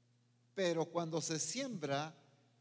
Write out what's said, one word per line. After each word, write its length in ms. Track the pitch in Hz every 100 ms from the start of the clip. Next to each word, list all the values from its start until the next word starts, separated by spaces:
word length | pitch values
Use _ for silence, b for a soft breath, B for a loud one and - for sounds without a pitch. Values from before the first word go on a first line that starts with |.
| _ _ _ _ _ -
pero 300 | 175 165 156
cuando 340 | 170 165 160
se 200 | - 160
siembra, 760 | 151 233 269 208 147 139 156 - - - _ _